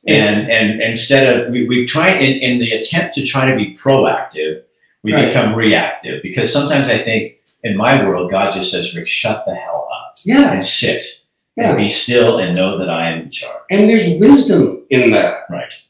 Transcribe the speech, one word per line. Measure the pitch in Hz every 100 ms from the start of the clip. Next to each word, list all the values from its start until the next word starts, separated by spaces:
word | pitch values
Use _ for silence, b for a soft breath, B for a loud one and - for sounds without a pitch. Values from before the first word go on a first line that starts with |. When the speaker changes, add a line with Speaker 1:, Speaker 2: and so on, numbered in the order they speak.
| -
Speaker 1:
And, | 107 104 104 107
and | 113 104 110
instead | 113 - - 135 131 120 120
of, |
we, | 123 120
we | 127
try, | 123 156 185
in, | 180 135 -
in | 127 123
the | 113
attempt | 110 - 170 170 139
to | 135
try | 135 131
to |
be | 117 95
proactive, | - - - - - - 78 78 78 _ _ _ _
we | 104
Speaker 2:
Right. | - 117
Speaker 1:
become | 127 110
reactive. | 113 110 98 - - - -
Because | - 131 -
sometimes | 143 139 143 135
I | 117
think | 113 110 90 _ _ _
in | 110 98
my | 120 139 98
world, | 90 87
God | 98 98
just | 95 90
says, | 92 85 85
"Rick, | 85
shut | - 110 - -
the |
hell | - - - -
up | - - -
Speaker 2:
Yeah. | 190 269 285
Speaker 1:
and | -
sit | - - - - - - _ _ _ -
Speaker 2:
Yeah. | 233
Speaker 1:
and | 147
be | 104
still | - - 123 113 -
and | 87 87
know | 95 -
that | 87
I | 82 82
am | 82
in | -
charge." | - - - -
Speaker 2:
And | 196 214
there's | 226 170 165
wisdom | 233 285 - 175 - - -
in | 127 117
that. | 104 - - -
Speaker 1:
Right. | - - -